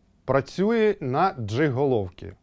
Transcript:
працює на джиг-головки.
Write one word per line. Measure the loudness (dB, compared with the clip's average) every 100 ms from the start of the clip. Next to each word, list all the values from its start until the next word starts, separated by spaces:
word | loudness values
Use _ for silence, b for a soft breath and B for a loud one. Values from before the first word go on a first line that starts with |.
| _ _ 0
працює | 0 0 -2 0 2 2 0
на | -2 0 0 -2
джиг-головки. | -4 0 0 0 0 0 -2 -10 -18 -18